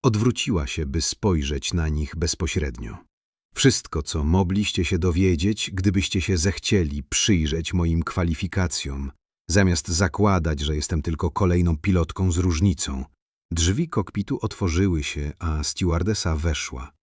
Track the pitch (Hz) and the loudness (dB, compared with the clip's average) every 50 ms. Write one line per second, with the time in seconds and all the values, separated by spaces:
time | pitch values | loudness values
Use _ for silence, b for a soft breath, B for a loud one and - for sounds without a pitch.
0 | - 131 107 104 113 127 117 - - - 113 82 71 67 - - 78 69 67 82 | 2 2 2 4 2 2 2 0 -2 -2 0 0 -2 -2 -4 -6 -6 -2 -2 -2
1 | 80 - - _ - 104 90 80 69 69 73 67 - - - 85 80 78 76 76 | -2 -2 -4 _ 0 2 2 2 0 -2 -4 -4 -4 -2 -2 0 0 0 0 -2
2 | 76 - - 80 82 80 - - - 80 - - 73 71 65 - 58 55 - - | -2 -4 -4 -4 -2 -4 -2 -2 -4 -2 -2 -2 -2 -2 -6 -8 -10 -10 -10 -12
3 | - _ _ _ _ _ _ _ _ _ _ - - 135 - - - - - 80 | -18 _ _ _ _ _ _ _ _ _ _ 2 4 4 4 4 -4 -4 -6 -6
4 | 69 - - 82 73 76 85 95 98 85 95 101 104 - - - 87 - 98 87 | -6 -4 -2 -2 2 4 4 4 4 2 2 0 0 0 0 -2 0 0 0 0
5 | 85 92 82 87 95 92 90 73 85 101 110 - - - - 92 92 101 90 98 | 2 2 2 4 4 4 2 2 2 0 0 -2 -6 -6 -4 0 0 2 2 2
6 | 92 - - 95 87 - 95 85 78 98 92 - - - 113 101 87 76 71 73 | 0 0 -2 -2 0 0 0 2 2 0 -2 -2 -2 0 2 2 2 0 -2 -6
7 | 69 _ - - - - 104 85 78 73 71 82 85 - - 90 85 85 82 82 | -6 _ -2 0 2 4 4 4 4 2 0 -2 -4 -2 0 0 2 2 2 2
8 | 82 - - 95 90 85 80 - - 87 - 98 92 90 - - - 71 69 69 | 0 -2 -2 -2 0 0 0 -2 -4 -4 -2 -2 -2 0 -2 -4 -6 -6 -6 -8
9 | 69 69 - _ _ _ _ _ _ - - 101 98 92 87 82 - - 87 82 | -8 -10 -12 _ _ _ _ _ _ 2 4 4 6 4 4 2 0 -2 0 0
10 | 98 87 - - 101 104 98 90 80 82 78 67 71 76 76 76 73 - 92 80 | 0 0 2 2 2 4 4 2 2 0 -2 0 -2 -2 -2 -2 -2 -2 -2 -2
11 | 71 - 80 - - 82 - - 98 90 87 90 87 85 80 76 - 104 92 87 | 0 -2 -2 -2 -2 -2 0 2 2 4 4 4 4 4 2 0 0 2 2 2
12 | 80 78 - - 95 92 82 87 87 92 85 76 92 101 87 - - - 69 65 | 2 0 -2 -2 0 0 2 2 2 2 2 4 4 2 2 2 -2 -6 -4 -6
13 | 65 - _ _ _ _ _ _ _ _ 80 80 82 85 98 135 170 160 - 113 | -8 -10 _ _ _ _ _ _ _ _ -2 0 2 2 2 0 -2 -2 -2 -4
14 | 92 - - 101 95 - 139 - - 107 - - 104 87 78 87 98 98 87 78 | -4 -2 -4 -6 -4 -4 -4 -4 -4 -6 -4 -2 -2 0 2 2 2 2 2 0
15 | 73 - - 78 73 73 71 _ - 82 78 76 73 - - - 92 87 82 82 | -2 -4 -6 -6 -6 -6 -6 _ -4 -2 -2 -2 -2 -4 -4 -2 0 0 0 0
16 | 85 101 107 - - 87 80 76 76 85 76 - - - - 62 64 - _ _ | 0 0 -2 -2 -2 -2 -2 0 0 0 -2 -2 -4 -8 -10 -12 -12 -14 _ _